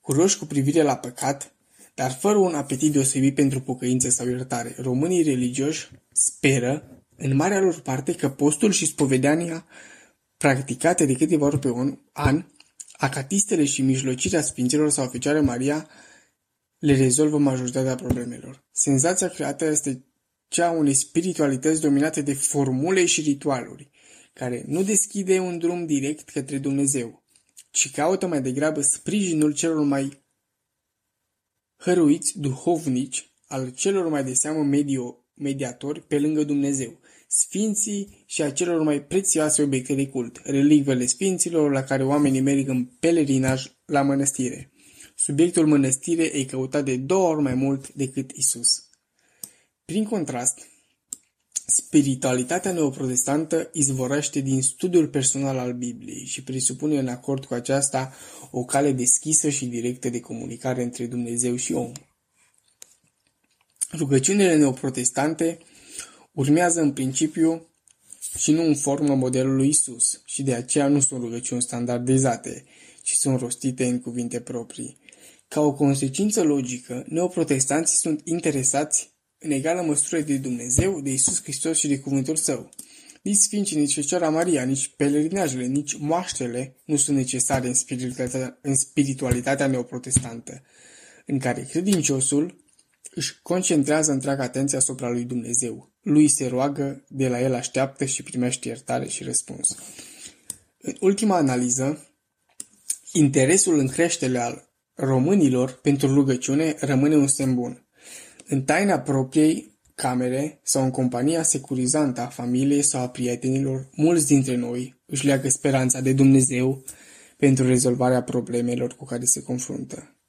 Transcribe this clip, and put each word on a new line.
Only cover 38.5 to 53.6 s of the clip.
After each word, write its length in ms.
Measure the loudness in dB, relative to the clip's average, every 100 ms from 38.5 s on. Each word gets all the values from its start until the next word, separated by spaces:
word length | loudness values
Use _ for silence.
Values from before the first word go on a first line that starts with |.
celor 320 | 0 0 2
mai 200 | 2 0
prețioase 600 | 0 -2 0 0 0 2
obiecte 320 | 0 0 -2
de 120 | -2 -2
cult, 340 | -4 -6 -10
relicvele 640 | -4 2 6 6 4 0 0
sfinților 640 | 0 -2 0 0 2 2
la 100 | 0
care 220 | 0 0
oamenii 360 | 2 2 2 2
merg 280 | 2 2 0
în 160 | -2
pelerinaj 800 | -4 _ 2 2 2 2 2 0 -4 _
la 180 | _ 0
mănăstire. 640 | 2 2 0 -2 -4 -6 -16 _ _ -20 -20 -6
Subiectul 500 | -4 2 2 4 4
mănăstire 560 | 4 4 0 -2 0
e 220 | 0 -2
căutat 400 | -4 -4 -2 -2
de 120 | -2 -2
două 320 | 0 2 2
ori 140 | 2
mai 120 | 0
mult 380 | 0 0 -2 -6
decât 380 | -6 -6 -4 -8
Isus. 580 | -4 -4 -2 -2 -2 -6 _ _ _ _ _ -20 _ _ _
Prin 200 | _ -4
contrast, 540 | -2 -4 -4 -4 -4 -6 -14 _ _ _ _ -18 _ _ _ -12 -2
spiritualitatea 1040 | -2 2 2 2 0 0 0 0 -2 -2
neoprotestantă 1000 | 0 0 -2 -4 -2 -2 -2 0 -2